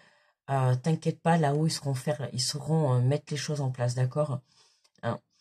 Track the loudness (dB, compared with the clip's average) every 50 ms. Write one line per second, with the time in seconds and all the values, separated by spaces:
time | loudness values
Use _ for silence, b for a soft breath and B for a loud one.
0 | b b b b b b b b _ -2 0 2 2 2 2 2 2 0 0 0
1 | 0 -2 -4 0 2 2 4 4 4 2 2 2 2 0 0 -2 -2 -4 -4 -2
2 | -2 -4 -4 -4 -4 -6 -4 -4 -4 -4 -4 -4 -2 0 2 2 4 4 4 4
3 | 4 4 2 0 -2 -4 -6 -6 -4 -4 -2 -2 -2 -2 -2 -2 -2 -2 0 0
4 | 0 0 0 0 -2 -2 -2 -6 -8 b b b b b b b b b b _
5 | -6 -6 -6 -6 _ _ b b